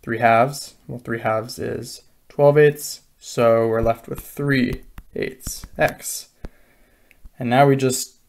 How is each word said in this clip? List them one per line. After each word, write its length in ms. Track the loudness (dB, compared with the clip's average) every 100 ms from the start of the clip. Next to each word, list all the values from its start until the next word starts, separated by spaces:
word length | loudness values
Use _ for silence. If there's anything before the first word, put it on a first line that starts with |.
three 180 | -6 0
halves, 560 | 4 4 2 -2 -16 _ -16
well, 140 | -14
three 200 | -8 -6
halves 380 | -2 -4 -6 -10
is 440 | -8 -8 -12 -18 _ _ _
twelve 280 | 2 4 6
eighths, 440 | 4 2 -12 -14 _ _
so 480 | -12 0 4 4 2
we're 160 | 0
left 240 | 0 -2 -6
with 140 | -14
three 640 | -12 -6 0 0 0 -4 -12 -20 -14 -8
eighths 500 | -8 -8 -14 -14 -14 -2
x. 520 | -2 -2 -12 -14 -16 _ -20 _ _ _ _ _ _ _ -20 _
And 140 | 0
now 160 | 4 4
we 80 |
just 440 | 4 0 -2 -8 _